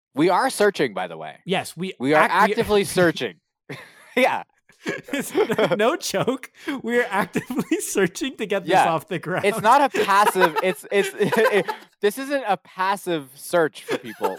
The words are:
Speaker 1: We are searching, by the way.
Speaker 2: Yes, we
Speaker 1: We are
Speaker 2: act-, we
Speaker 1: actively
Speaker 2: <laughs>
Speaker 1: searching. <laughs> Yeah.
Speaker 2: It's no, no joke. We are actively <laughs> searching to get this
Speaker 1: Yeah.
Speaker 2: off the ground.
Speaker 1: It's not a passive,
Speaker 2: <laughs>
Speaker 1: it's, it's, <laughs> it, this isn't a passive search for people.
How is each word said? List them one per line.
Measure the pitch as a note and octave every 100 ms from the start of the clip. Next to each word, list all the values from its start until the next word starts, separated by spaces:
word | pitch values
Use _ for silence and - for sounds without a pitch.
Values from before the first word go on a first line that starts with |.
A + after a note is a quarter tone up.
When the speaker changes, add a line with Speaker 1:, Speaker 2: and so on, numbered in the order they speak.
| _
Speaker 1:
We | C3 E3+
are | F#3 D#3+
searching, | - G#3 - C3+
by | F#2 F2+
the | E2
way. | D#2 C#2 -
Speaker 2:
Yes, | F3+ A#2 -
we | F#3 -
Speaker 1:
We | C3
are | D3+
Speaker 2:
act-, | A3 F3 G#3
we |
Speaker 1:
actively | A3+ G3+ G#3
Speaker 2:
<laughs> | F#3+ F#3
Speaker 1:
searching. | F3 - A#2 - _ _ -
<laughs> | C3+ - - - -
Yeah. | B3 A#2+ - _ _ _
Speaker 2:
It's | - - - C#4+ -
no, | E4+ G#4 G#3 F#3+ F3
no | A3+ F4
joke. | - F#3+ E3+ C4 - _ - C4+
We | A3 A#3+
are | A#3+
actively | G3 - B3+ - B3 - E4+
<laughs> |
searching | - - F3+ - C4+ D4+
to | G#3
get | G3
this | F3
Speaker 1:
Yeah. | F3+ E3+
Speaker 2:
off | D#3+ -
the | E3+
ground. | D3+ F3+ G3+
Speaker 1:
It's | G3+
not | G#3+ C4+
a | C4+ -
passive, | G3+ G3 G#3+ F#3+ - G#4+
Speaker 2:
<laughs> |
Speaker 1:
it's, | F#3 - -
it's, | G3+ G3
<laughs> | -
it, | F#3+ A#3 A3+ G3+ F3 - - _
this | G#3 A3+
isn't | C4+ C#4+ A3
a | F#3
passive | _ - F#3+ G3+ F#3 E3 C3+ C#3
search | - F3 D#3 -
for | - B2+
people. | A#2+ - -